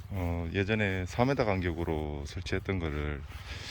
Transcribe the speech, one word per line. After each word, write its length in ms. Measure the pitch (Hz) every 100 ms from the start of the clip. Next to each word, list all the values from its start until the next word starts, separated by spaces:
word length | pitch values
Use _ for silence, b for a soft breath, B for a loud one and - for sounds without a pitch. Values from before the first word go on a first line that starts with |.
| -
어, 400 | 98 87 85 82
예전에 500 | 87 98 110 101 92
삼 240 | 90 - 123
미터 160 | 139
간격으로 800 | 107 95 87 82 82 80 76 73 71
설치했던 520 | - - 95 95 95
거를, 420 | 82 73 73 71 69 B B B B